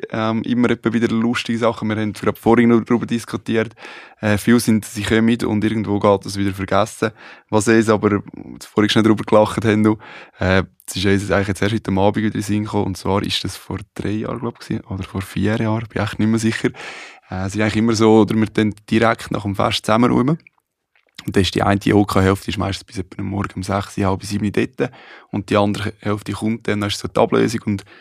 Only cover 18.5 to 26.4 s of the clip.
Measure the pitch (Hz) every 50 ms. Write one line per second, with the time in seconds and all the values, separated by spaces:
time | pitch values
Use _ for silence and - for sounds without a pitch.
18.5 | - - 110 107 98 - _ - 113 113 113 113 113 - - - - - 104 101
19.5 | 98 - 110 117 110 - - - 107 113 120 123 123 123 123 135 165 165 _ _
20.5 | _ _ _ _ _ _ _ _ _ _ _ _ _ - - - 98 104 95 87
21.5 | - - 101 101 98 98 - - 104 101 104 - - 101 95 95 98 98 - -
22.5 | 87 95 95 98 95 - - - - 101 90 - - - 101 98 98 101 98 -
23.5 | - 95 98 98 95 101 98 - - - 101 95 95 92 - 104 104 104 104 104
24.5 | 98 - 117 127 _ - 135 131 - - - - - - - _ - 104 98 -
25.5 | 107 104 101 104 104 - 104 104 - _ - 107 104 104 - - 101 -